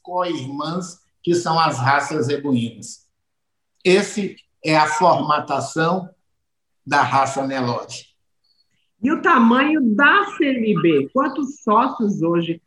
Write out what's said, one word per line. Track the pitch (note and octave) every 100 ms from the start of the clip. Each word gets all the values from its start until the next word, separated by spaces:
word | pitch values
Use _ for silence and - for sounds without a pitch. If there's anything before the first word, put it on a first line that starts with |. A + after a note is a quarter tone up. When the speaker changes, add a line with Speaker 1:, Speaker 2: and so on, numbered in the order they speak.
Speaker 1:
co-irmãs, | - F3+ F3+ D3+ B2+ C#3+ D#3 F3 F3+ - _ _
que | -
são | E3+ E3 E3
as | D#3+ B2
raças | B2+ C#3+ - D#3 B2+
ebuínas. | C#3+ C#3+ B2 A2+ G#2 - - _ _ _ _ _ _ _ _
Esse | F#3 F#3+ G3+ - F#3 - _ _
é | D#3 D#3
a | D3+
formatação | - F3+ - C3 D3 - C3+ B2+ D#3+ E3+ F#3+ F3+ _ _ _ _ _ _ _ -
da | C#3+
raça | A#2+ C3+ C3 C#3 C3+
Nelore. | C3+ B2 A2+ - - - _ _ _ _ _ _ _ _ _
Speaker 2:
E | A#3+
o | E4
tamanho | F4+ D4 A3+ B3 D4 D#4 A#3+ G#3
da | C#4+ F#4+ G4+ -
C | C#4+
N | B3+ A3 F3
B? | E3+ D3 C3+
Quantos | B3+ D4 - C#4 -
sócios | - G#3+ C4+ - G#3 E3
hoje | E3 E3+ E3 E3